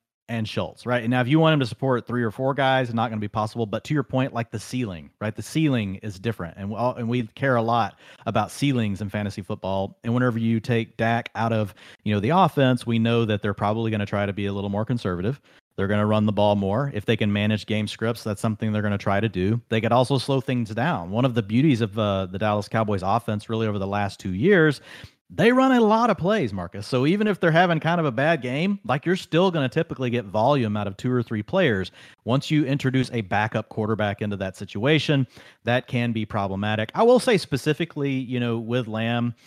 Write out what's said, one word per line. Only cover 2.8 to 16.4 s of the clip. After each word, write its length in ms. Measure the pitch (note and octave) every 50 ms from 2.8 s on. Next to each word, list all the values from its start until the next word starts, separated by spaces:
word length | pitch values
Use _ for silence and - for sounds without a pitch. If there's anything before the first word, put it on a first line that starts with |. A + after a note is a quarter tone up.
| C3 A#2
it's 60 | A2+
not 140 | A2+ A2+ A#2+
gonna 100 | A2 G#2+
be 100 | G#2 G#2
possible. 360 | - A2+ G#2+ A2 - A#2+ A2+
But 180 | G#2 A2+ A2 -
to 100 | - D3+
your 80 | D3 C3
point, 320 | - - C3 C3 C#3 -
like, 160 | A#2 A2 -
the 100 | - G#2+
ceiling, 480 | - - - B2+ B2 G2+ F2+ D#2+ C#2+ C#2+ - _ G#2
right? 120 | G#2+ G#2
The 80 | - A2
ceiling 520 | - - D#3+ D#3+ D3 C3 A#2 G#2 F#2+ F#2+ - -
is 160 | A2 F2+ G2
different. 400 | F#2+ A#2 A2 - F2 E2 D#2+ -
And 100 | G2 G2+
we 80 | A2
all, 200 | G2+ A#2+ B2+ A#2+
and 120 | A#2+ A#2 A2+
we 200 | B2 B2 A#2 G#2+
care 280 | - - C#3+ C#3 B2+
a 60 | A#2 A2+
lot 360 | A2+ A#2 A#2 G#2+ F#2+ - _ - - - - -
about 240 | A#2 G#2 A2+ G#2 F#2
ceilings 500 | - - C#3 C#3+ C3 A#2+ A2+ G#2 G2 -
in 80 | G#2+ F#2+
fantasy 320 | - G#2 G#2 G2 - G#2+
football. 580 | F#2+ - G#2+ - - F#2+ F#2+ G2 G2 - - _ -
And 80 | A#2 A#2
whenever 260 | B2 B2+ B2+ A2 A2+
you 220 | A2+ A2+ A#2 A2+
take 380 | - - A#2+ A2+ A2+ - _ -
Dak 320 | A2+ A2+ A#2 A#2 - - -
out 200 | G#2 A2+ A2+ A2+
of, 200 | A2 G#2+ F#2+ - - - - - - _
you 80 | G#2 G#2
know, 80 | G#2
the 80 | F#2+ B2
offense, 580 | E3 F#3+ F#3 D#3+ - D3 C3+ B2+ B2+ A#2+ -
we 120 | A#2 A#2 A2+
know 260 | A2+ A#2 A#2 A#2 A#2
that 160 | G#2+ G#2+ G2+
they're 140 | - G#2 G2
probably 360 | - G#2+ G2+ G#2+ A2+ A2+ A2
gonna 140 | A2 G#2 G2+
try 220 | - - G2+ G2+
to 80 | G2+ F#2+
be 100 | G2+ G2+
a 80 | G2+ G2
little 160 | G2+ G2 G2+
more 160 | G2 G#2 A2
conservative. 560 | - B2+ A#2+ - G2+ F2+ F2 F2+ A2+ C#3+ - _ _ _ - _ _ _
They're 120 | - G2 G2
gonna 160 | G#2 G#2 G#2+
run 220 | G#2+ G#2+ G#2+ G#2+
the 60 | G#2+ G2
ball 240 | G#2